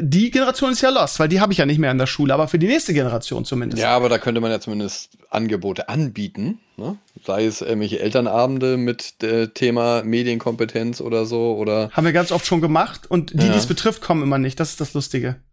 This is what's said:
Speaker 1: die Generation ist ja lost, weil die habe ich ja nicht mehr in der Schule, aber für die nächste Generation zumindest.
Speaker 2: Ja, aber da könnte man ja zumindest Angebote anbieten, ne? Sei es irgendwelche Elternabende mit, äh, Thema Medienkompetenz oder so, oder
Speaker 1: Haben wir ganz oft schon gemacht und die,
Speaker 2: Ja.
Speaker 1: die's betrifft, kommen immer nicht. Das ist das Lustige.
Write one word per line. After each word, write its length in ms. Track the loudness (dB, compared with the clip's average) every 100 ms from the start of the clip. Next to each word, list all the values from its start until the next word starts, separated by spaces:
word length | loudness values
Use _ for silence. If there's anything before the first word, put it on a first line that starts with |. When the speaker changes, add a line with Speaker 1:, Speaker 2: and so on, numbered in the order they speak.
Speaker 1:
die 300 | 0 2 4
Generation 420 | 2 0 0 0
ist 80 | 2
ja 100 | 2
lost, 300 | 2 2 2
weil 80 | 2
die 120 | 4
habe 120 | 2
ich 60 | 2
ja 80 | 2
nicht 120 | 2
mehr 120 | 2
in 80 | 2
der 80 | 0
Schule, 280 | 0 2
aber 140 | 2 2
für 100 | 2
die 80 | 4
nächste 260 | 2 2
Generation 520 | 0 0 -2 -4 -6
zumindest. 380 | -4 -4 -2 0
Speaker 2:
Ja, 80 | 2 4
aber 120 | 4
da 100 | 2
könnte 220 | 0 0
man 100 | 0
ja 100 | -2
zumindest 560 | -4 -4 -4 -8 -14 _ _
Angebote 580 | -4 -2 -2 -2 -6 -4
anbieten, 720 | -4 -4 -4 -8 -6 -6 -6 _ -10
ne? 220 | -10 -10 _ -10
Sei 200 | -4 0
es 160 | 0 -2
irgendwelche 400 | -2 -2 -2 -2
Elternabende 760 | 0 0 0 2 0 0 0 0
mit, 460 | -2 -4 -8 -6
äh, 260 | -2 0 -2
Thema 540 | 0 0 2 2 0
Medienkompetenz 1000 | 0 0 0 -2 -2 -2 -2 -2 -4 -6
oder 240 | -4 -2
so, 320 | -2 -2 -2 -2
oder 340 | 0 0 0
Speaker 1:
Haben 120 | 0
wir 80 | 2
ganz 200 | 2 2
oft 140 | -2 0
schon 140 | 0
gemacht 480 | 2 2 0 -4 -2
und 240 | -2 0
die, 140 | 2 2
Speaker 2:
Ja. 60 |
Speaker 1:
die's 140 | 4 0
betrifft, 360 | 0 -2 -2
kommen 200 | 0 0
immer 160 | 2 0
nicht. 200 | 0 -2
Das 120 | -4
ist 100 | -4
das 140 | -6
Lustige. 420 | -4 -4 -4 -4 -6 -12